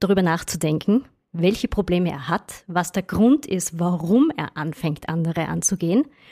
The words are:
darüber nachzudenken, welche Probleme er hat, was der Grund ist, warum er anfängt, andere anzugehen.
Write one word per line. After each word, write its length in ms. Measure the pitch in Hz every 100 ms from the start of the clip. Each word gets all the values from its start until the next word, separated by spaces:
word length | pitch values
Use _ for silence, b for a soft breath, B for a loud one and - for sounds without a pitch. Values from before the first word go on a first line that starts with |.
darüber 220 | 190 196
nachzudenken, 800 | 175 165 - 160 156 156 - 226 - _ _
welche 360 | 170 175 226 -
Probleme 420 | - 185 180 175
er 180 | 143 135
hat, 360 | - - - -
was 260 | 175 170
der 100 | 196
Grund 440 | 185 180 226 294 -
ist, 320 | 185 - 165
warum 520 | 175 180 165 226 311 -
er 200 | 151 -
anfängt, 520 | 156 - 165 151 -
andere 400 | 165 165 165 -
anzugehen. 560 | 165 - 185 165 214 302 b b